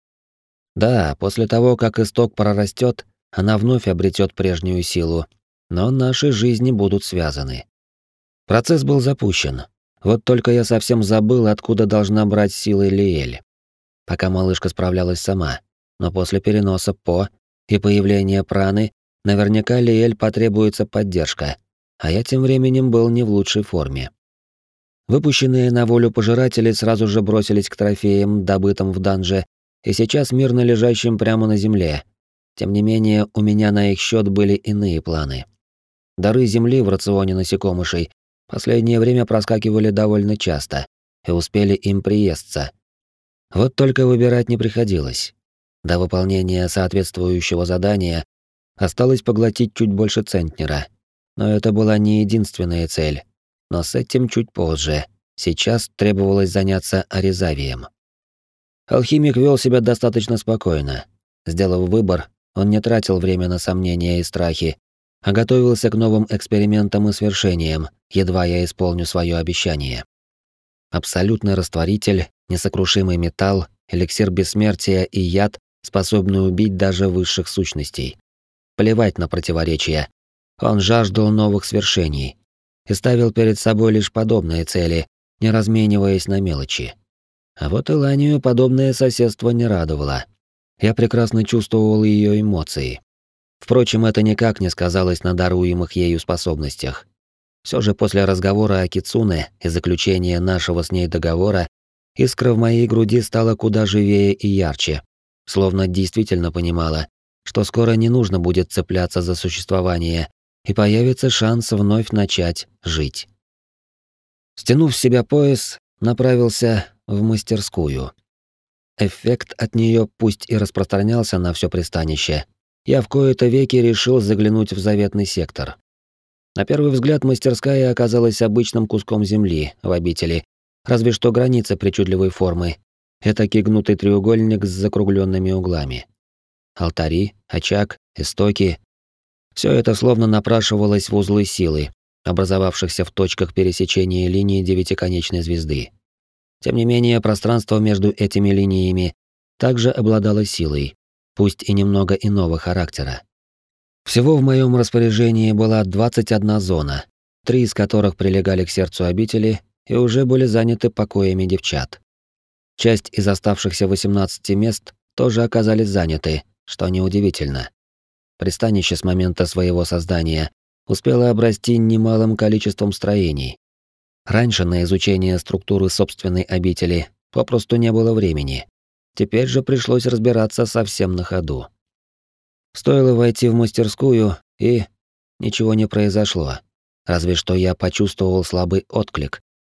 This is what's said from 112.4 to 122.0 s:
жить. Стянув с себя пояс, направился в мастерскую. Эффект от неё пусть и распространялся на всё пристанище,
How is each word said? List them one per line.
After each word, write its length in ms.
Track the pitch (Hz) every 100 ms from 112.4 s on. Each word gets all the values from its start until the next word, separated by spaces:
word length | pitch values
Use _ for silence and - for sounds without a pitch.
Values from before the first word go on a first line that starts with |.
| 87 82 - _
жить. 440 | 85 80 71 - - _ _ _ _ _ _ _ _ _ _ _ _ -
Стянув 400 | - 131 160 123
с 40 |
себя 240 | 131 123
пояс, 560 | 113 147 143 131 - - _ _
направился 880 | 113 117 127 123 120 - 117 107 - _ -
в 160 | 101
мастерскую. 920 | 107 110 - 110 101 - 78 65 65 - _ _ _ _ _ _ _ -
Эффект 560 | 98 - 110 123 - -
от 180 | 110 113
неё 320 | 113 113 107 _
пусть 320 | 113 104 -
и 80 | 110
распространялся 800 | 101 - 95 98 104 120 107 92
на 160 | 90
всё 160 | 82 85
пристанище, 760 | 90 85 87